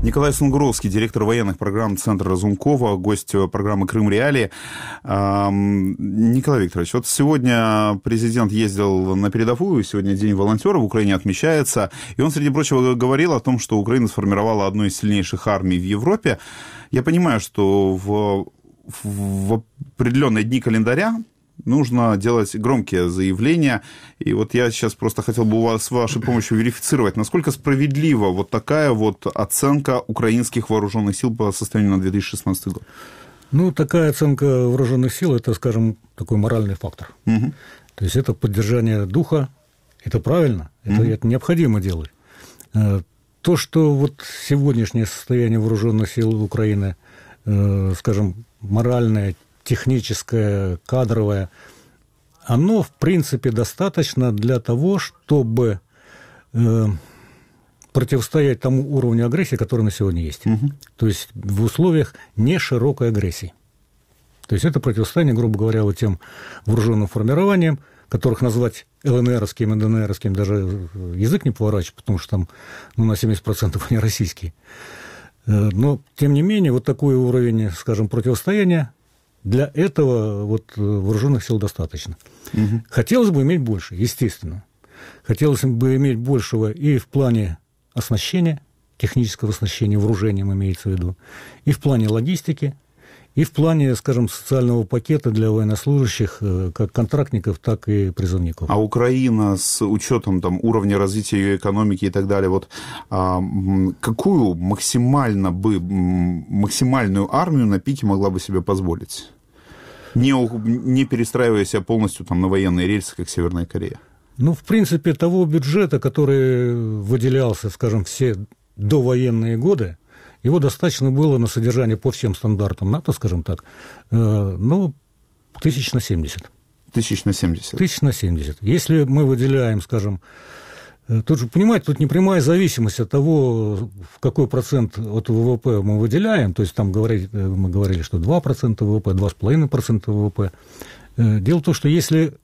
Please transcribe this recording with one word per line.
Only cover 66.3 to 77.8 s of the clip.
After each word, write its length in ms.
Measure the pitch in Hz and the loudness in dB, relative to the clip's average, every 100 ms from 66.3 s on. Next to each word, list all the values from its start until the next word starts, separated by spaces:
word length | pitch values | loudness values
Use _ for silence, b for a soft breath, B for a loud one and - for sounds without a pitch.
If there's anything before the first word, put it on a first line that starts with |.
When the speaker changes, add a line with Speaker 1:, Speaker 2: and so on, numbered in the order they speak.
| B B B - | B B B -2
Speaker 2:
вооружённым 420 | 113 110 107 101 | 0 2 0 0
формированиям, 720 | - 110 147 196 196 160 143 b b b | -2 0 2 2 2 2 0 b b b
которых 320 | 120 131 113 | -2 0 0
назвать 440 | 127 113 120 - - _ | 0 0 -2 -4 -20 _
Л 140 | 143 123 | 0 2
Н 120 | 123 | 2
Р-овским, 500 | 123 104 - 107 107 | 0 -2 -2 -2 0
Д 60 | 110 | 2
Н 100 | 110 | 0
Р-овским, 400 | 104 95 107 95 | 0 -4 -2 -2
даже 520 | 98 104 95 98 87 95 90 87 | 0 0 -2 -6 -8 -12 -10 -2
язык 300 | 110 190 139 | 0 2 0
не 60 | |
поворачивается, 440 | - 107 104 87 - | 0 0 0 -4 -10
потому 240 | - 95 | -4 -4
что 100 | - | -2
там, 180 | 95 87 B B B B - | -4 -4 B B B B -2
ну, 80 | 113 | 0
на 100 | 104 | 2
семьдесят 280 | 110 104 | 0 -2
процентов 440 | - 104 98 98 - | -2 -2 -2 -2 -2
они 100 | 113 | 0
российские. 540 | 113 - 92 - 87 - B B B B B B B _ - | 0 -2 -4 -4 -14 -14 B B B B B B B _ 0
Э, 220 | 107 104 | 2 2
но, 280 | 95 139 143 _ - | 2 0 0 _ -2
тем 180 | 143 | 2
не 100 | 143 | 4
менее, 280 | 175 214 170 | 2 2 2
вот 120 | 127 | 2
такой 320 | 127 139 143 127 | 0 0 2 2
уровень, 560 | 127 127 120 113 107 | 4 2 2 2 -2
скажем, 360 | 85 | -4